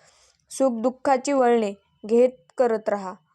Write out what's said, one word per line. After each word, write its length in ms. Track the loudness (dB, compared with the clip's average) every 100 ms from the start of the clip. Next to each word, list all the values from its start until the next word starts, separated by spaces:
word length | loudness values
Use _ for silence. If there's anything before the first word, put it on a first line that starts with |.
| _ _ _ _ _
सुखदुःखाची 840 | -2 -2 0 -4 -4 -2 -2 0
वळणे 400 | 0 2 2 0 -8 _ _ -2
घेत 220 | 2 2 0 _ -2
करत 300 | -2 -2 -4
राहा. 260 | -6 -6 -14 _